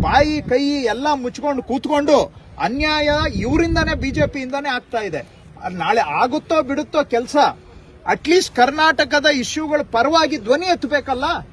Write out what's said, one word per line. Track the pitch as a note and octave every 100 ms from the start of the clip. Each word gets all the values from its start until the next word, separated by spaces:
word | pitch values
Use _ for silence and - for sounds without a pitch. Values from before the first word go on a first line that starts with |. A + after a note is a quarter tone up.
ಬಾಯಿ | D#3+ B3 D4 D4+
ಕೈ | - B3+
ಎಲ್ಲ | C#4+ C#4+ A#3 A3+ D4
ಮುಚ್ಕೊಂಡು | C#4 B3 - D4 C4
ಕೂತ್ಕೊಂಡು, | - B3+ C#4 D4 D4 C4+ D3+ - - -
ಅನ್ಯಾಯ | E3+ C4+ D4+ D4+ D4 D4 G#3
ಇವರಿಂದಾನೇ, | - A3+ D#4+ E4+ E4 D#4+
ಬಿ | D4+ C4+
ಜೆ | D4+ C#4+
ಪಿಯಿಂದಾನೇ | C#4 B3+ C#4 C#4+
ಆಗ್ತಾ | B3 - A#3
ಇದೆ. | G3+ D3+ - - - -
ಅದ್ | F3+
ನಾಳೆ | F3+ E3 A3
ಆಗುತ್ತೋ | D3+ D#3 A#3+ D4 - D#4+
ಬಿಡುತ್ತೋ | C4 C#4 D4 D#4
ಕೆಲ್ಸ, | C#4+ A#3 B3 D4 B3+ - - - - - -
ಅಟ್ಲೀಸ್ಟ್ | - D4 F4+ - -
ಕರ್ನಾಟಕದ | B3 D4+ D#4+ D#4 D4 D4 D4+
ಇಶ್ಯೂಗಳ | C#4+ A#3 D4+ D#4 D4
ಪರವಾಗಿ | - A3+ C4+ E4 D4+ D4+
ಧ್ವನಿ | G3+ C#4+ F#4
ಎತ್ತಬೇಕಲ್ಲ. | E4+ C4 C#4+ C#4 B3+ D4+ C4+ -